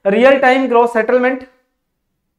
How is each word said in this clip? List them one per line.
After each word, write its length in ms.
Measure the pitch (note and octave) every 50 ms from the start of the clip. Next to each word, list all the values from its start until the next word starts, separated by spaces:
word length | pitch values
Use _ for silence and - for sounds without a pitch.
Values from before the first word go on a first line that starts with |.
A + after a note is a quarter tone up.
| -
real 320 | G3 G3 A3 B3 C4+ C#4 C4
time 280 | C4 B3+ B3+ C4+ C4+ B3
gross 260 | A#3+ A#3 A#3+ A#3+ A#3+
settlement, 540 | A3+ A3 A3 B3 B3+ B3 B3+ C4 C4 - - _ _ _ _ _ _ _ _ _ _ _ _ _ _ _ _ _